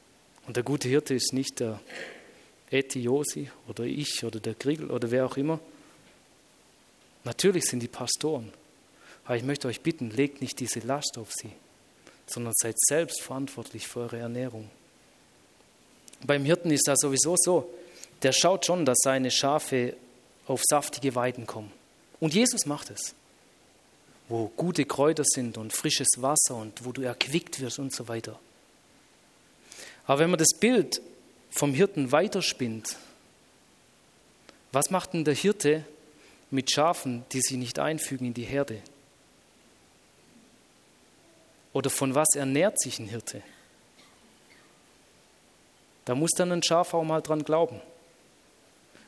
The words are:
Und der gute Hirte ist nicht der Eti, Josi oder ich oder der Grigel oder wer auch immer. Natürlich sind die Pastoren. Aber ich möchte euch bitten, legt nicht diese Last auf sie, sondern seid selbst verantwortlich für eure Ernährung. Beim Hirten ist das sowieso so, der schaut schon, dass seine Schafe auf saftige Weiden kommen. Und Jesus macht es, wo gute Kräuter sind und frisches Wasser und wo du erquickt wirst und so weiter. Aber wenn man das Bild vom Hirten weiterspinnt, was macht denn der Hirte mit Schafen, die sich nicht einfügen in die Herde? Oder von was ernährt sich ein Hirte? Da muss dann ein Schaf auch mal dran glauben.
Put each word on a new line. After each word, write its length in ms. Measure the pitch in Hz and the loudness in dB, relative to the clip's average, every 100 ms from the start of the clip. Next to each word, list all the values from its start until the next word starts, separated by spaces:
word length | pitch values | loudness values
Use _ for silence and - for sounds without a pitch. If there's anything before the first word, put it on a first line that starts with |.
| _ _ _ _ - | _ _ _ _ -6
Und 100 | 120 | -2
der 60 | |
gute 260 | 120 143 123 | 0 -2 2
Hirte 260 | 139 151 | 2 2
ist 180 | 127 - | 0 0
nicht 280 | 131 135 - | -2 -4 -4
der 200 | 117 107 - - - - - - - _ - | -4 -6 -12 -14 -14 -16 -20 -20 -20 _ -2
Eti, 300 | 135 135 131 | 0 0 -2
Josi 500 | 120 139 147 147 143 - - | 0 0 0 -6 -10 -12 -14
oder 180 | 101 | -8
ich 400 | 120 139 143 - | -6 -4 -4 -4
oder 160 | 117 110 | -6 -6
der 140 | 113 | -6
Grigel 360 | 110 135 151 147 | -4 -2 -2 -2
oder 200 | 123 117 | -4 0
wer 140 | 123 | 2
auch 120 | 131 - | 0 0
immer. 220 | 147 160 - - - - - - _ _ _ _ _ _ _ _ _ _ | -2 -2 -6 -20 -20 -20 -20 -20 _ _ _ _ _ _ _ _ _ _
Natürlich 400 | 123 - 190 180 | -8 2 4 4
sind 160 | - 127 | 2 -2
die 80 | 117 | -6
Pastoren. 640 | - 123 - 151 143 107 - - _ _ - - - | -6 -4 -2 -2 -4 -6 -18 -20 _ _ -20 -20 -12
Aber 120 | - 123 | -4 -2
ich 60 | |
möchte 260 | 131 143 127 | -2 -2 -4
euch 120 | 110 | -4
bitten, 300 | 160 - 117 | -4 -4 -2
legt 320 | 107 143 143 | 0 0 -2
nicht 180 | 127 - | -8 -6
diese 200 | 120 120 | -6 -4
Last 360 | 117 143 - - | -4 -4 -4 -8
auf 160 | 107 | -10
sie, 180 | - 110 - - _ _ _ - - - | -10 -12 -16 -20 _ _ _ -20 -20 -12
sondern 260 | - 120 110 | -8 -2 0
seid 200 | 117 110 | 0 2
selbst 440 | - 151 165 - | 2 2 0 -4
verantwortlich 680 | - 131 135 - 113 113 - | -8 -6 -8 -10 -12 -12 -10
für 120 | 123 | -8
eure 180 | 120 117 | -8 -6
Ernährung. 520 | 117 120 127 113 104 - _ _ _ _ _ _ _ _ _ _ _ - - - | -6 -6 -6 -8 -14 -20 _ _ _ _ _ _ _ _ _ _ _ -20 -20 -6
Beim 200 | 135 143 | 0 2
Hirten 260 | 139 175 170 | 4 2 4
ist 180 | 143 - | 2 4
das 100 | 135 | 4
sowieso 360 | 147 131 156 175 | 2 2 2 4
so, 340 | 180 175 120 - - - - - | 4 4 0 -10 -20 -20 -20 0
der 100 | 131 | 2
schaut 340 | 131 170 190 - | 4 4 4 2
schon, 180 | 180 | 2
dass 140 | 135 123 | 4 4
seine 280 | 135 135 127 | 4 2 2
Schafe 680 | - 139 151 - 131 123 - - - _ _ - | 2 2 2 2 0 0 -4 -16 -20 _ _ -4
auf 160 | 131 | 0
saftige 500 | - 147 - - 139 | 4 4 2 -2 -2
Weiden 320 | 123 123 120 113 | 0 0 -2 -8
kommen. 260 | 113 104 - _ _ _ - | -10 -12 -16 _ _ _ -4
Und 140 | 160 | 2
Jesus 320 | 170 247 233 147 | 4 4 2 -2
macht 240 | 147 - | -4 -8
es, 240 | 104 - - _ _ _ _ _ _ _ _ _ - - | -10 -10 -12 _ _ _ _ _ _ _ _ _ -20 -8
wo 200 | 117 107 - | -4 -4 -2
gute 280 | 170 165 | -2 0
Kräuter 380 | 135 - 147 156 | 0 2 2 4
sind 320 | 139 - 120 110 | 2 0 -2 -6
und 160 | 110 | -6
frisches 360 | - 151 - 131 - | -2 0 0 2 2
Wasser 400 | 131 151 - 120 | 2 4 2 -2
und 280 | 107 - | -10 -10
wo 60 | 123 | -10
du 120 | 120 | -6
erquickt 580 | 127 120 - 156 - - | -4 -4 -2 -2 -2 -6
wirst 180 | 127 - | -6 -6
und 160 | 135 | -6
so 140 | - 117 | -6 -6
weiter. 320 | 117 110 107 - _ _ _ _ _ _ _ _ _ _ _ - - - - | -8 -8 -12 -20 _ _ _ _ _ _ _ _ _ _ _ -20 -18 -18 -8
Aber 160 | - 139 | 0 2
wenn 100 | 165 | 4
man 80 | 175 | 4
das 200 | 156 - | 4 4
Bild 420 | 170 240 147 - - - - - - | 4 4 2 -2 -8 -20 -20 -20 -8
vom 240 | - 143 | 0 2
Hirten 360 | 135 196 156 127 | 4 2 2 2
weiterspinnt, 880 | 143 208 196 - - 120 110 - - - - _ _ _ _ _ _ _ _ _ _ _ _ - - _ | 4 4 0 -2 -2 -4 -6 -8 -10 -14 -20 _ _ _ _ _ _ _ _ _ _ _ _ -20 -20 _
was 180 | 135 147 | 0 2
macht 220 | 185 - | 0 0
denn 120 | 170 | 0
der 100 | 151 | 0
Hirte 500 | 139 196 208 147 156 147 - - - - - - | 2 2 2 2 2 -2 -20 -20 -20 -20 -20 -4
mit 220 | 135 127 | -2 0
Schafen, 520 | - 160 175 135 120 123 | 4 4 2 -2 -6 -6
die 100 | 131 | -2
sich 160 | 123 127 | -2 -2
nicht 220 | 123 139 | -4 -2
einfügen 460 | 147 156 - 131 | -2 -2 -4 -4
in 100 | 123 | -4
die 80 | 120 | -6
Herde? 400 | 110 139 139 110 - - _ _ _ _ _ _ _ _ _ _ _ _ - - - - _ _ _ _ _ _ _ - _ _ _ | -4 -2 -2 -6 -14 -20 _ _ _ _ _ _ _ _ _ _ _ _ -20 -20 -20 -20 _ _ _ _ _ _ _ -20 _ _ _
Oder 180 | 135 135 | -2 0
von 260 | - 135 135 | 0 2 4
was 180 | 151 | 4
ernährt 460 | 143 135 139 196 - | 2 2 2 2 0
sich 180 | 127 - | -4 -6
ein 80 | 110 | -8
Hirte? 360 | 113 - 110 - - - _ _ _ - - _ _ - - - _ _ _ _ _ _ _ _ _ _ _ _ _ - | -10 -10 -12 -16 -20 -20 _ _ _ -20 -20 _ _ -20 -20 -20 _ _ _ _ _ _ _ _ _ _ _ _ _ -4
Da 100 | 127 | 0
muss 140 | 165 | 2
dann 200 | - 180 | 2 2
ein 120 | 175 | 2
Schaf 320 | - 165 180 | 4 4 4
auch 100 | 170 | 0
mal 160 | 160 156 | 2 0
dran 240 | 151 156 | 0 -2
glauben. 360 | 151 156 165 110 - - - _ _ _ _ _ _ _ _ - | 2 4 2 -2 -16 -20 -20 _ _ _ _ _ _ _ _ -20